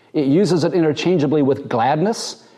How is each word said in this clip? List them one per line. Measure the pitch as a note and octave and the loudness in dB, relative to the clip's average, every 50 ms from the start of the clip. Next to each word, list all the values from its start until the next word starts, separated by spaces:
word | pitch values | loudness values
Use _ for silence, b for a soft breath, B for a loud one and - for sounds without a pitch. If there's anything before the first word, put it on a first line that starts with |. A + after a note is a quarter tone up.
| b b | b b
It | b D#3 C3+ | b -2 0
uses | C3+ C#3+ F#3 G#3 D3 F3+ D#3 D#3 | 2 2 2 2 2 2 0 0
it | E3+ - | 0 0
interchangeably | F3 D#3+ D#3 C#3+ - - E3+ F#3 E3+ D#3+ C3+ D3+ D3+ | 0 0 0 0 0 0 0 0 2 0 0 2 2
with | C#3 C3+ C3 - - A2 | 2 2 0 -2 -4 -6
gladness. | B2 A2+ A#2 C3 D#3 D#3 F3+ A3 A3+ - - - - B B B B | -2 -2 0 0 0 0 0 -2 -4 -4 -8 -12 -14 B B B B